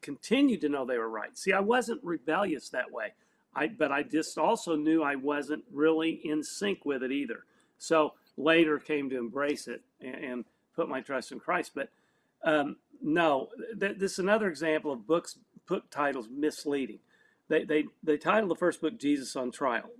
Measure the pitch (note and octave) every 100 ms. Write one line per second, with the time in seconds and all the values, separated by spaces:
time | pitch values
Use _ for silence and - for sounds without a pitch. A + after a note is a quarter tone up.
0 | - D3 - C4 C#4+ F3+ D3 C#3+ B2 B2
1 | A2+ A2 G#2+ - F#3 F#3+ G3+ B3 A3+ A3+
2 | F3 E3 D#3 E3+ G3+ C3+ - B2+ B2 B2+
3 | G#2+ - _ _ _ C3+ D#3 - D3 C#3
4 | D3 D#3 D#3 D#3+ E3 A3+ E3+ D#3 D3+ D#3+
5 | C#3+ C3+ C#3 D3 C3+ D3+ - C#3 D#3+ D#3+
6 | D#3+ - D3+ D#3 C#3 - G3+ F#3+ C#3+ C3+
7 | B2+ C#3 B2 - - _ _ - - E3
8 | D3 - _ - C#3+ E3 D#3 D3 - D3+
9 | C3+ B2+ A#2 C3 C#3+ C3 B2 A#2+ _ _
10 | C3 E3+ D3+ B2 - _ _ - E3 C3
11 | B2 C3 - B2+ - F3 - C#3+ C3+ _
12 | _ _ _ _ E3 D3+ C#3+ - _ -
13 | D3+ E3+ E3 C#3 - - - G#3 G3 G#3
14 | F#3+ - F#3 G#3+ G3+ C#3+ D#3+ D#3 D3+ B2+
15 | G#2+ E3+ - - _ - - F#3+ - C#3
16 | C#3+ C3 A2 C#3 D3+ - D3+ C#3+ B2 G2+
17 | _ _ _ _ - D#3 - D#3 D3 _
18 | D#3+ D3 E3 G#3 G3+ D#3 F3 - D#3 A#2
19 | C#3+ C#3+ B2 C#3 B2 - C3+ A#2 -